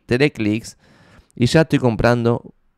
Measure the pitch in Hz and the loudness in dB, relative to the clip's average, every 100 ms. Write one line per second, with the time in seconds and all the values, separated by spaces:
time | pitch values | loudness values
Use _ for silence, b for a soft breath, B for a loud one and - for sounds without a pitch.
0 | - 123 147 - 104 110 - - b b | -4 0 0 -2 -4 -4 -6 -20 b b
1 | b b b - 123 160 160 143 127 107 | b b b -2 0 2 2 0 0 0
2 | 117 120 117 120 - - _ | 0 2 0 -2 -6 -20 _